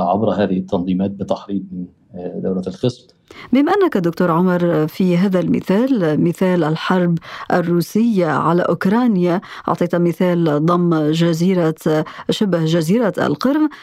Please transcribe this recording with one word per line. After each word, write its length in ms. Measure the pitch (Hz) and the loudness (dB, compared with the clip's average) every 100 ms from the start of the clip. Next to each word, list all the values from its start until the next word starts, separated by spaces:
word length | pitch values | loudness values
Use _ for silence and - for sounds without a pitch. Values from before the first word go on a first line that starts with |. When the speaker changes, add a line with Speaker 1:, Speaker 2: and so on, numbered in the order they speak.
| 87 | 0
Speaker 1:
عبر 200 | 95 107 | 0 0
هذه 280 | 92 98 92 | 0 0 -2
التنظيمات 520 | 92 95 90 90 98 | -2 -4 -2 -2 -2
بتحريض 520 | 98 92 87 - 101 - | -4 -6 -8 -6 -8 -8
من، 120 | 90 87 _ _ | -12 -12 _ _
آه، 240 | 92 90 90 | -12 -10 -6
دولة 240 | 92 92 92 | -4 -4 -6
الخصم. 400 | - 123 - - _ - - - | -4 -4 -4 -14 _ -20 -20 -2
Speaker 2:
بما 200 | 254 294 | 2 2
أنك 240 | 403 359 208 | 2 2 2
دكتور 340 | 170 - 180 | 0 0 2
عمر 560 | 165 185 175 175 160 156 | 2 2 2 2 0 0
في 300 | - 185 175 | 0 2 2
هذا 240 | 196 185 | 2 0
المثال، 800 | 165 - - 190 262 247 160 147 | 0 -2 0 0 2 0 0 2
مثال 440 | 165 165 185 180 | 0 0 0 2
الحرب 540 | 151 160 - 185 175 165 - - - | 0 -2 0 0 2 -2 -6 -12 -2
الروسية 760 | 180 170 175 165 214 233 196 165 | -2 0 0 0 0 2 2 0
على 360 | 139 151 170 | 0 2 2
أوكرانيا، 800 | - 170 190 220 247 190 175 175 - - - | 0 0 0 2 2 2 2 0 -4 -8 -4
أعطيت 260 | 165 175 | -2 0
مثال 720 | 175 170 165 180 175 165 147 160 | 2 0 2 0 2 2 2 2
ضم 440 | 175 175 160 151 | 2 2 2 0
جزيرة، 640 | 160 170 160 180 185 160 160 165 156 156 - - | 2 0 2 0 2 0 -2 0 0 -2 -8 -6
شبه 340 | - 208 170 | -2 0 0
جزيرة 480 | 160 170 156 220 220 - | 0 0 2 0 0 -2
القرم، 500 | 127 147 247 302 302 - | -2 0 0 2 0 -4